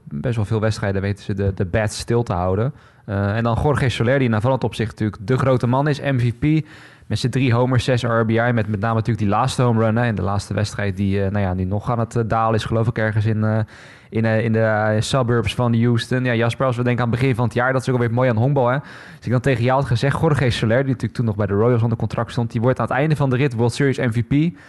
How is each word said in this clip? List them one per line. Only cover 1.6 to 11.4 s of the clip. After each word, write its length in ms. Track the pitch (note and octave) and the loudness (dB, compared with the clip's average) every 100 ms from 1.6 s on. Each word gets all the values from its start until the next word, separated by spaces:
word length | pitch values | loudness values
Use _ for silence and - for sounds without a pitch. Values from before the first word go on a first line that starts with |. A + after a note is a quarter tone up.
| G2 | -2
bats 340 | A2+ G#2+ - | 0 -2 -4
stil 240 | - A#2 | -2 -2
te 100 | A#2+ | 0
houden. 400 | F2+ F2+ F#2+ B2 - - - - | 0 0 0 -2 -6 -18 -20 -8
Eh, 320 | G2+ G2+ G#2+ | -4 -2 0
en 60 | |
dan 160 | A#2 A2+ | 0 0
Jorge 260 | D3 C#3+ C#3 | 0 0 0
Soler, 300 | - A2+ C#3 | 0 0 2
die 100 | B2+ | 2
in 60 | A2 | 2
aanvallend 300 | A2+ C3 A#2 | 0 0 -2
opzicht 260 | - G#2+ | -4 -6
natuurlijk 360 | - A2 G2 G2 | -2 -4 -4 -2
de 120 | B2 | 0
grote 280 | - B2+ A#2+ | 2 2 2
man 220 | C3 D3 | 0 0
is, 120 | C#3+ | -2
M 180 | C#3 C3 | -2 0
V 140 | A#2+ | 0
P, 340 | A#2 D3 D#3 D3+ - - - - | 0 0 0 -2 -12 -20 -20 -8
met 120 | B2 | -4
zijn 140 | B2+ | -2
drie 220 | B2+ C3 A#2 | 0 2 2
homers, 300 | B2+ B2+ - | 2 2 2
zes 180 | B2+ | 0
R 220 | A#2+ A#2 A2+ | 0 0 2
B 60 | |
I, 220 | A2+ A#2+ | 2 2
met, 160 | A#2 G2+ | 0 0
met 120 | G#2 | -2
name 140 | A2+ A2+ | 0 0
natuurlijk 240 | A2 A2 | 0 0
die 100 | G#2 | 0
laatste 340 | G#2 B2+ - | 2 0 2
home 220 | B2 A2+ A2+ | 2 2 2
run, 120 | A2 | 2
hè, 100 | A#2+ | 0
in 80 | G2+ | 0
de 80 | |
laatste 320 | F#2+ G2+ - G2+ | -2 -2 -4 -4
wedstrijd 420 | G#2 - G2+ F#2+ | -4 -2 -6 -2
die, 280 | G2+ G2 F#2+ | 0 0 0
eh, 60 | |
nou 140 | G#2 | 0